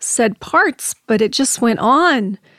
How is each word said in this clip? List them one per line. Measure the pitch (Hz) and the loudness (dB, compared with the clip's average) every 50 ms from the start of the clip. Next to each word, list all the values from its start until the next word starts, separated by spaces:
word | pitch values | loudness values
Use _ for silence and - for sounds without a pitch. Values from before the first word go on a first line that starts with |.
said | - - - - 233 220 175 - | -8 -6 -2 0 0 0 -2 -4
parts, | - - - 330 403 359 254 - - - - _ _ | -8 -2 0 2 2 2 0 -4 -8 -10 -10 _ _
but | - - 214 220 | -2 0 0 0
it | 208 - | 0 0
just | - 269 - - - | -2 -2 -2 -2 0
went | - 233 226 - | 0 0 0 0
on | - 220 262 302 349 349 294 247 208 190 196 - _ _ _ | 2 2 2 4 4 2 2 0 -2 -4 -6 -8 _ _ _